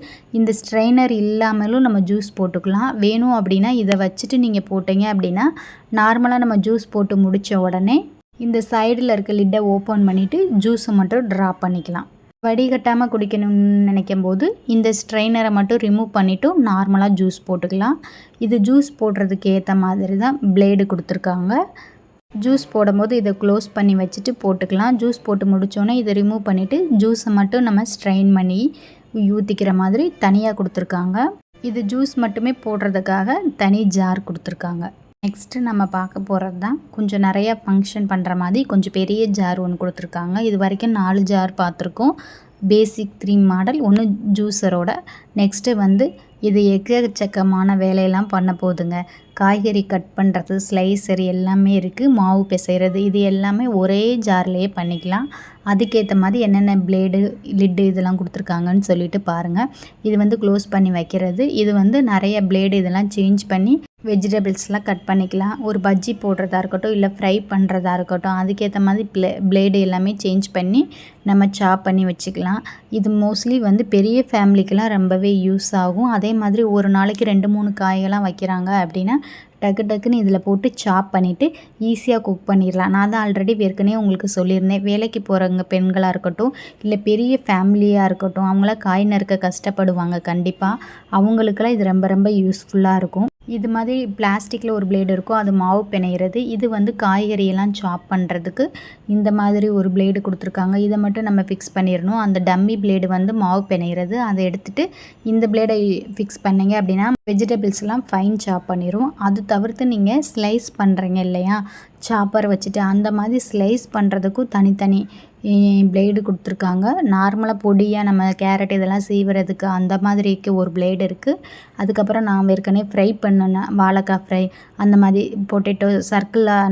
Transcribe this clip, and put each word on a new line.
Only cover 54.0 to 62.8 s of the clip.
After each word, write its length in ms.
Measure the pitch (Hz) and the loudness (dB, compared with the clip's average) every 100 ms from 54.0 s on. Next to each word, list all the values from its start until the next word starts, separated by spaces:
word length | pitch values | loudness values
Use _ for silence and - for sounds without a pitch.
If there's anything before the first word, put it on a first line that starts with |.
| 226 247 | 0 0
ஜார்லயே 520 | 208 185 180 185 196 190 | 0 0 0 -2 -4 -4
பண்ணிக்கலாம். 520 | 170 170 180 196 285 - - - - | -6 -6 -4 -4 -4 -12 -20 -10 -2
அதுக்கேத்த 500 | 196 220 220 202 208 | 0 2 0 2 2
மாதிரி 260 | 190 233 | 2 2
என்னென்ன 340 | 214 196 202 196 | 2 2 2 2
பிளேடு, 440 | 180 185 190 190 202 - - | 0 0 0 0 -2 -4 -6
லிட்டு 320 | 196 196 180 196 | 0 0 2 0
இதெல்லாம் 340 | 185 180 185 | 0 -2 -2
கொடுத்துருக்காங்கன்னு 680 | 175 - 196 170 175 190 196 | -4 -8 -6 -4 0 0 2
சொல்லிட்டு 320 | 175 175 202 | 0 -2 -4
பாருங்க. 480 | 196 170 175 175 269 - - - | -4 -4 -2 -2 -4 -6 -20 -8
இது 140 | 214 208 | -2 0
வந்து 200 | 208 220 | 2 2
க்ளோஸ் 300 | 202 202 202 | 0 0 0
பண்ணி 220 | 196 190 | 0 2
வைக்கிறது. 540 | 180 165 190 185 180 285 | 0 -4 -4 -2 -2 -2
இது 200 | - 208 | 0 0
வந்து 260 | 208 196 269 | 2 2 2
நிறைய 340 | 254 196 196 208 | 2 2 2 0
பிளேடு 340 | 190 196 196 | 0 2 2
இதெல்லாம் 380 | 196 | 0